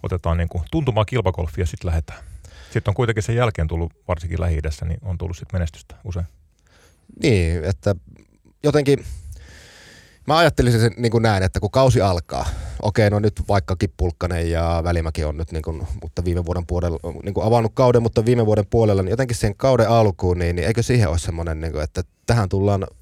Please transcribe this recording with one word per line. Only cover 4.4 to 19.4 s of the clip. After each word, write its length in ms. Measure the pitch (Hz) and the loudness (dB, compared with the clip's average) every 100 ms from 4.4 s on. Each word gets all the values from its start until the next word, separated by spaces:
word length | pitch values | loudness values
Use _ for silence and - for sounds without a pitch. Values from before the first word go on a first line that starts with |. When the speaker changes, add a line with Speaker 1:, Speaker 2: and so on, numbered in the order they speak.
Speaker 1:
Lähi-idässä, 440 | 87 78 76 76 | -2 -2 -2 -6
niin 140 | 82 80 | -6 -6
on 160 | 95 85 | -6 -6
tullut 180 | 87 87 | -6 -10
sit 160 | - | -8
menestystä 420 | 92 85 - - - | -4 -4 -6 -20 -16
usein. 220 | - 87 85 _ _ _ _ _ _ _ _ - | -10 -8 -8 _ _ _ _ _ _ _ _ -2
Speaker 2:
Niin, 420 | 160 104 82 85 | 2 4 2 0
että 300 | 78 98 - 92 - - _ _ _ _ | -2 -2 -2 -4 -6 -20 _ _ _ _
jotenkin 420 | 143 147 143 139 - - - - - - - - - - - _ - | 0 2 4 2 0 -14 -14 -16 -20 -20 -20 -20 -20 -20 -20 _ 0
mä 120 | 156 | 4
ajattelisin 420 | 165 - 123 117 | 4 4 4 4
sen 120 | 117 98 | 2 2
niin 140 | 117 | 0
kuin 120 | 113 | 4
näin, 200 | 113 98 | 4 4
että 180 | 92 - | 0 -2
kun 100 | 104 | 0
kausi 300 | 131 131 117 | 4 4 6
alkaa, 460 | 98 87 - 65 - - - - | 4 0 -4 -6 -6 -6 -10 -4
okei, 280 | 104 - 104 | -2 2 2
no 80 | 104 | 4
nyt 240 | 107 - 92 | 0 -2 0
vaikkakin 440 | 101 - 92 98 - | 0 0 -4 -4 -2
Pulkkanen 540 | 90 80 87 87 85 | -4 -2 -4 -2 -2
ja 300 | 82 82 85 | 0 0 0
Välimäki 400 | 85 87 82 78 | 0 -2 -2 -4
on 120 | 76 76 | -4 -4
nyt, 160 | 80 | -6
niin 100 | 80 | -6
kuin, 240 | 80 80 - - | -8 -8 -8 -10
mutta 220 | 82 - | -8 -6
viime 200 | 90 87 | -2 -2
vuoden 220 | 87 87 82 | -2 -4 -4
puolella, 320 | 90 87 80 87 80 | -2 -2 -4 -8 -10
niin 120 | 98 | -6
kuin 120 | 95 107 | -2 2
avannut 260 | 120 110 | 2 2
kauden, 280 | - 127 120 | 2 4 4
mutta 220 | 117 120 | 2 0
viime 220 | 113 123 107 | 2 2 4
vuoden 200 | 107 98 | 2 2
puolella, 320 | 117 110 98 | 2 4 2
niin 80 | 92 | 0
jotenkin 260 | 113 131 | -2 -2
sen 200 | 117 | -2